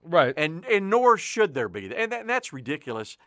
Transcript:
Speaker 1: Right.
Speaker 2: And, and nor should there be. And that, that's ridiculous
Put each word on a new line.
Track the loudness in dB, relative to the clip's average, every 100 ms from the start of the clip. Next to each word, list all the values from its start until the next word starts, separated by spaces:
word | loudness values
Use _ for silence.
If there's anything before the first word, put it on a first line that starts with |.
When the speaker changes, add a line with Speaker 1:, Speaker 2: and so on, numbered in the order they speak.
Speaker 1:
Right. | 0 4 4 2
Speaker 2:
And, | -2 -4 0
and | 0 2
nor | 4 6 4
should | 2 0 0
there | 0 -4
be. | -6 -8
And | -4 -4
that, | -4 -4
that's | -4 -4
ridiculous | -12 -8 -8 -6 -8 -8 -12